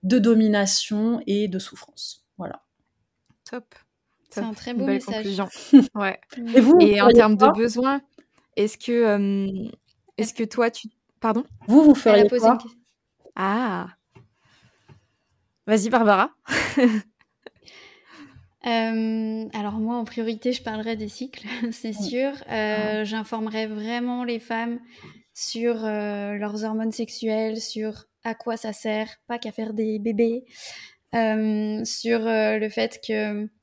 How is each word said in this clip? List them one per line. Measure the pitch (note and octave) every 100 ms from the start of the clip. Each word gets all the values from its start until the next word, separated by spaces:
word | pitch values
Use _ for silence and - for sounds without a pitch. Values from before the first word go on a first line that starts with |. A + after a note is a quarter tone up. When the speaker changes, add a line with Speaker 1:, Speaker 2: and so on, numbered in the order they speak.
Speaker 1:
de | F#3+ B3
domination | G#3 A3 A3 G#3 G3 - - G#3+ A3 A#3 -
et | G3+ G#3
de | F#3
souffrance. | - - - - - - _ _
Voilà. | F3 - _ _ _ _ _ _ _ _ -
Speaker 2:
Top. | B3 A#3 - _ _ _ _ _
Speaker 3:
C'est | -
Speaker 2:
Top. | A3+
Speaker 3:
un |
très | G#3+ -
Speaker 2:
Une | A#3+
Speaker 3:
beau | G3
Speaker 2:
belle |
Speaker 3:
message. | C4 -
Speaker 2:
conclusion. | A3 G#3 F#3+ F#3+ - -
Speaker 3:
<laughs> | C#4 -
Speaker 2:
Ouais. | G#3+ G3 - _ -
Speaker 3:
Mm. | A#3 A#3+
Speaker 1:
Et |
vous, | A#3 F4
Speaker 2:
Et | C4+ G3+
en | G#3
Speaker 1:
vous |
Speaker 2:
termes | A#3 G#3+ G#3
de |
Speaker 1:
feriez | G3
quoi ? | G3+
Speaker 2:
besoins, | A#3 A#3 C4 C#4 - _ _ _ _ -
est-ce | G#3 -
que, | -
euh, | A#3+ A3+ G#3 G3 G3 G3 F#3+ A3 - _ _ _ -
est-ce | A3
que | -
toi, | A3 - A#3
tu, | A#3 A3 _ _ _
pardon ? | A3+ A3 C#4+ - -
Speaker 1:
Vous, | B3+
vous | D4+ C#4 A#3
Speaker 3:
Elle |
a |
Speaker 1:
feriez | G#3 G#3
Speaker 3:
posé | B3
Speaker 1:
quoi ? | A3
Speaker 3:
une | A#3
question. | - _ _ _ _ _ - -
Speaker 2:
Ah. | F#3+ G#3+ B3 F3+ F3+ - _ - _ _ _ _ _ _ _ - _ _ _ _ _ _ -
Vas-y, | G#3+ G#3
Barbara. | B3 A3 G3 A#3+ _
<laughs> | - D4 - - B3 A3 - _ _ _ - _ - - - _ _ - D4 - _ _ A#3+
Speaker 3:
Euh, | A#3 A3+ A3+ A3 A3 A3 A3 A3
alors | A3 G#3
moi, | G#3+ A3 A#3+
en |
priorité, | A3 - A3 A3 B3
je | B3
parlerai | - G#3+ A3 A3+
des | G#3
cycles, | - C4 - G#3
<laughs> | A#3+ A#3
c'est | A3+ A3+ G#3+
Speaker 1:
Oui. | G3
Speaker 3:
sûr. | A#3+ C4+ C#4 -
Euh, | A3+ G#3+ G#3+ G#3+ G#3+
Speaker 2:
Ah. |
Speaker 3:
j'informerai | G#3 A3 G#3+ A3+ A3 A3 A3
vraiment | G#3+ G#3+ A#3+ B3 B3
les | B3 A#3
femmes | A3+ A3+ A#3 A#3+ - - - - _
sur, | - - A3+ A#3 A3+
euh, | A3 G#3 G#3 G#3 G3+
leurs | G#3 G#3 G#3+
hormones | G#3+ A3 A3+
sexuelles, | A3 A3+ - A3 G#3+ A3 A3
sur | A3 G#3+ G#3+ G#3+ - _
à | A#3
quoi | A3+ - A3+
ça | A3+
sert, | G#3 A3+ G#3+ A3 - _
pas | A#3
qu'à | A3+
faire | - A3
des | G#3+ A3 G#3+
bébés, | G#3+ G#3+ A#3 A#3 B3+ - - - - _ _
euh, | A#3 A3 A3 G#3+ G#3+ G#3+ G#3+
sur, | A3+ - A#3 A#3 A3
euh, | A3 G#3+ G#3+
le | G#3+
fait | G#3 A3+ - -
que | G#3+ G#3+ G#3 G#3 _